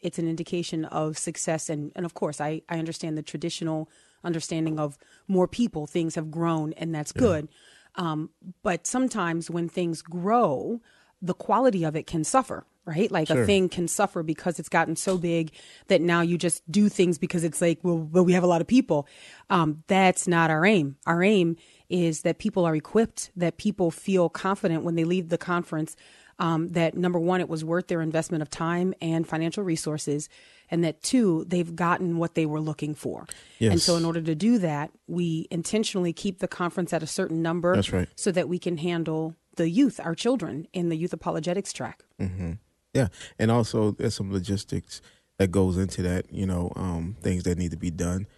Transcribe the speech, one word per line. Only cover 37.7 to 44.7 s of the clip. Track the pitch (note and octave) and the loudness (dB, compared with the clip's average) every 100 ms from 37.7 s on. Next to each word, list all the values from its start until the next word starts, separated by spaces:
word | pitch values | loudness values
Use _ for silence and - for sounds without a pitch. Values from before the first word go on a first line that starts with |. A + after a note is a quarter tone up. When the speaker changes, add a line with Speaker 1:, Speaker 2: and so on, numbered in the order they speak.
| F3+ | 2
Speaker 2:
That's | - | 2
right. | F#3 F3 - | 0 -2 -4
Speaker 1:
so | G#3 | -2
that | F3 D3+ | 0 0
we | F3+ | -2
can | F3+ E3 | -4 -2
handle | F3 E3+ D#3+ D#3+ D#3+ D#3+ _ - | -2 -2 -2 -2 -4 -8 _ -2
the | E3+ | 0
youth, | F#3+ C#4 - | 4 4 2
our | E3 | -4
children, | E3 A#3 C4 E3 C#3 - | -2 0 0 -2 -8 -8
in | F#3 E3+ | -2 -2
the | D#3+ | 0
youth | F3 | -4
apologetics | E3 E3+ E3 E3+ F#3 F#3+ | -4 -4 -2 -2 -2 -4
track. | - B2 - _ - | -8 -10 -10 _ -8
Speaker 2:
Mm-hmm. | G2 F#2 F2 F2+ _ _ _ | -6 -4 -6 -8 _ _ _
Yeah. | C3 G#2+ - - - | 0 0 -2 -14 -2
And | A2 | 2
also | A#2 A2+ A2+ G#2+ | 2 2 2 0
there's | F#2+ A#2 | 0 -2
some | - F#2+ | -4 -4
logistics | G2 F#2 G2 - | -4 -2 -4 -4